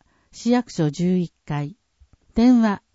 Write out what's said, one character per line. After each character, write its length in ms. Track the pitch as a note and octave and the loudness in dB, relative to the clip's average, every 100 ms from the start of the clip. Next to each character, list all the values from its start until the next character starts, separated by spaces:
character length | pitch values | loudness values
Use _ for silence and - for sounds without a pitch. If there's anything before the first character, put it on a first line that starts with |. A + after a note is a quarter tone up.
| _ _ _ | _ _ _
市 180 | - A#3 | -8 -2
役 200 | A#3+ A#3+ | -2 -2
所 200 | - D3+ | -4 -4
十 260 | C#3+ F3 F#3 | -2 -2 -2
一 160 | E3 - - | -4 -10 -10
階、 300 | D3 C#3+ G3 _ _ _ _ _ | -8 -8 -14 _ _ _ _ _
電 260 | - A#3+ A#3+ | 0 4 4
話 220 | A3+ G3 - | 2 -2 -8